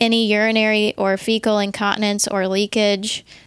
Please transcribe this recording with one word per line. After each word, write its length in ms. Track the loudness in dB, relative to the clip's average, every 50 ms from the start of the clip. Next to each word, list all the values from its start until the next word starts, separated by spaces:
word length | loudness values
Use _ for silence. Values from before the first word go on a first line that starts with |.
any 240 | 0 2 2 2 2
urinary 680 | 2 2 2 2 2 2 2 2 2 2 2 0 -2 -2
or 200 | -2 0 0 0
fecal 420 | -2 0 -2 -2 0 0 0 0 0
incontinence 680 | -2 -4 -4 -4 -2 -2 0 0 0 -2 0 -2 -2
or 200 | -2 -2 -2 -2
leakage, 800 | 0 0 -2 -2 0 0 0 2 2 0 0 -4 -8 -8 -10 -12 -16 -20 -20 -12